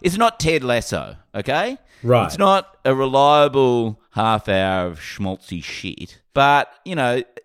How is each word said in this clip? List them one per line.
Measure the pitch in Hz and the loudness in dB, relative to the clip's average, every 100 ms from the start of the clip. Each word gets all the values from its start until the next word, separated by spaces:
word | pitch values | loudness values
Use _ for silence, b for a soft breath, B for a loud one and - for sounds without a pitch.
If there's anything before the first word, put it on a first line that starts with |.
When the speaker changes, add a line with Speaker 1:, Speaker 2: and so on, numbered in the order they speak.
Speaker 1:
it's | 170 196 | -4 0
not | 226 - | 0 0
Ted | 160 156 | -2 0
Lasso, | 127 120 - 85 52 - _ | 0 -2 -2 -6 -8 -16 _
okay? | 104 131 151 226 269 b b | -10 -4 -4 -4 -8 b b
Speaker 2:
Right. | 120 120 90 | 0 2 0
Speaker 1:
It's | 170 | 0
not | 196 190 - _ | 2 2 0 _
a | 131 | -2
reliable | 135 135 135 143 147 147 135 131 120 113 107 _ | 0 2 4 6 6 4 4 2 2 -2 -6 _
half | 104 113 110 - | -2 0 0 0
hour | 95 95 92 90 | 0 0 -2 -4
of | 78 | -8
schmaltzy | - - 95 92 - 87 | -14 -8 -8 -8 -10 -12
shit, | - - 95 - 90 - _ | -10 -12 -12 -12 -16 -20 _
but, | 139 139 143 - _ | 0 2 2 0 _
you | - | -8
know, | 165 123 127 - - | -4 -2 -2 -6 -14